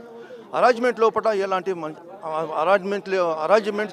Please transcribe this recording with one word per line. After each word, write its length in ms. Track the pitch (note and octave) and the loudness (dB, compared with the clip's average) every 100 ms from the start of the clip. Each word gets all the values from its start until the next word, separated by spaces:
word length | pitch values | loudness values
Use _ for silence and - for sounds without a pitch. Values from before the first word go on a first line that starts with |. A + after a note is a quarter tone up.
| - - - - - D3+ | -14 -18 -18 -18 -8 2
అరేంజ్‌మెంట్ 420 | G#3+ A3+ B3 G#3+ | 4 4 0 2
లోపల 240 | A3+ G#3+ G#3+ G#3 F#3+ | 2 2 0 0 0
ఎలాంటి 260 | F#3+ F#3 F3+ | -2 -2 -6
మం-, 140 | D#3 D#3 E3+ F#3+ D#3+ | -6 -10 -18 -14 -8
ఆ, 20 | D#3 D#3+ D3+ | -6 -4 -2
అరేంజ్‌మెంట్ 460 | D#3+ G3+ F#3 G3+ G3 | 2 2 2 -4 -2
లే-, 100 | F#3+ F3 D#3 | 0 0 0
అరేంజ్‌మెంట్ 480 | D#3 G#3 G#3 G3+ G#3+ | 4 4 2 -4 -4